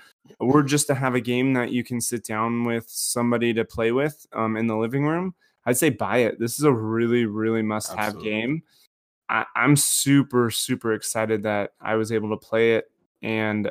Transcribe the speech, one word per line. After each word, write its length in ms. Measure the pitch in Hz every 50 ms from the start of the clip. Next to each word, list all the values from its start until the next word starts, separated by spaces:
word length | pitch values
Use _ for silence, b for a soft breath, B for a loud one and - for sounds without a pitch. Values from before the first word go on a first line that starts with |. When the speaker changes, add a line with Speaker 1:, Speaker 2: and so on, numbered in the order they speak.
| b b b _ _ _ - _
Speaker 1:
or 220 | 113 123 139 151 143
just 240 | 131 143 143 - -
to 60 | 139
have 200 | 123 135 131 123
a 60 | 123
game 320 | 110 123 123 123 131 135 135
that 160 | 123 120 -
you 140 | - 123 117
can 160 | - 123 117
sit 240 | 113 - 120 113 -
down 400 | - 110 107 113 117 117 117 120
with 220 | 120 117 113 113 -
somebody 680 | - - - - - 123 120 120 120 113 117 117 113
to 100 | 113 110
play 280 | - - 120 113 113 120
with, 340 | 131 143 156 151 - - _ -
um, 240 | 110 113 110 110
in 100 | 110 113
the 100 | 113 110
living 280 | 110 113 113 127 139 147
room, 280 | 151 160 170 185 185 - - _ _ _ _ _
I'd 100 | 120 127
say 140 | - 170 151
buy 280 | 113 - 107 95 107 123
it. 200 | 120 107 - -
This 180 | 113 117 - -
is 60 | 147
a 80 | 151 131
really, 540 | 110 110 110 113 113 117 117 120 123 117
really 360 | 107 101 110 110 113 113 113 110
must-have 360 | 107 107 107 107 - - 110
Speaker 2:
Absolutely. 320 | 107 107 104 90 110 107
Speaker 1:
game. 320 | 107 107 113 127 151 165 - b b b b b _ _ _ _ _ _ _ -
I, 180 | 117 113 - - -
I'm 200 | 110 120 139 147
super, 720 | 143 - - - - - 139 139 143 131 - 123 123 120 113
super 420 | 107 - - - 127 113 - 113 110
excited 500 | 104 - - - 113 110 110 113 107 101
that 260 | 110 104 104 101 - - _
I 140 | - 107 110
was 160 | 110 110 104 113
able 180 | 110 104 107
to 60 | 107
play 380 | 104 - - 110 113 117 117 113
it, 160 | 110 - - _ _ _ _ _ _ -
and, 480 | 113 110 110 110 107 107 107 101 -